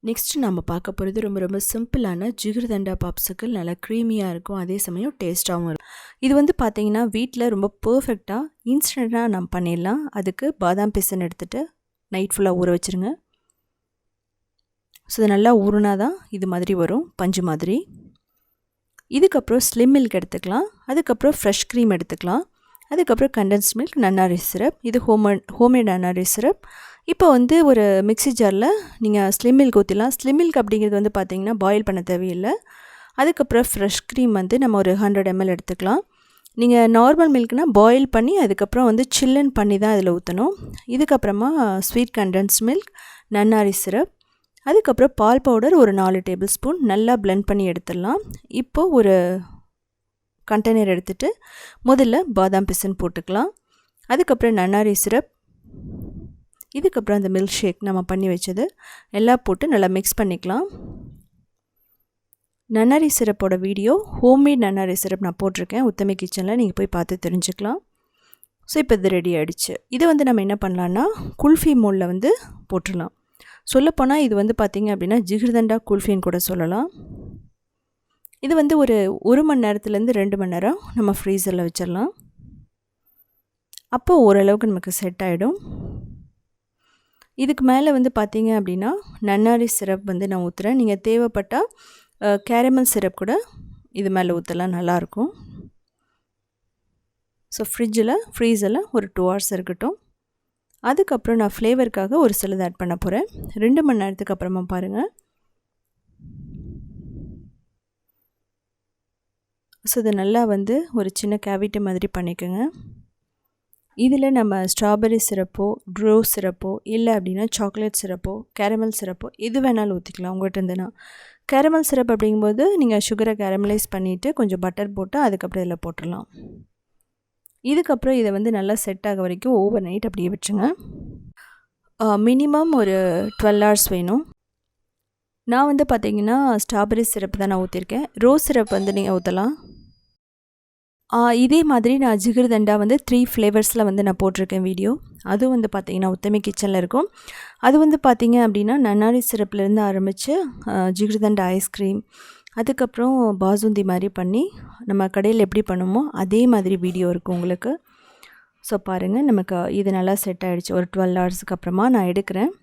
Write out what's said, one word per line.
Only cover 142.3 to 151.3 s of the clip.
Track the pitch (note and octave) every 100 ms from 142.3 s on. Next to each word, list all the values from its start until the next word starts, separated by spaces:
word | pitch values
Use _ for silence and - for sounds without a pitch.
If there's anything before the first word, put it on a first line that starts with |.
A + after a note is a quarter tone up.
| A#3 B3 A3 G#3 G#3
வந்து | G#3 C#4
த்ரீ | - B3
ஃப்ளேவர்ஸ்ல | B3 - G#3 G#3+ G#3+ A#3
வந்து | G#3 G3
நான் | G3+ F#3
போட்டிருக்கேன் | F#3+ F#3 F#3+ F#3+
வீடியோ. | F#3 F#3 G3 C#4+ - -
அது | - G3+ B3+
வந்து | B3+ G#3+
பார்த்தீங்கன்னா, | G3+ F#3+ F#3 F#3+
உத்தமி | F#3 G3+ G#3
கிச்சன்ல | G3+ G3+ G3+ F#3+
இருக்கும். | F3+ B3+ G4 _ - - - -
அது | B3 D4
வந்து | D#4 D4+
பார்த்தீங்க | C4+ A#3+ A#3 A#3+
அப்படின்னா, | A#3+ G3+ G#3 C#4
நன்னாரி | A#3 G#3 A3 B3
சிரப்லேருந்து | A#3+ A3 G3+ G#3 G3 G#3+
ஆரம்பிச்சு, | G#3 F#3+ F#3+ G3 - D#4+ E4 A#3+ -
அ, | F#3 F#3
ஜிகர்தண்டா | F#3 G#3 G#3+ G#3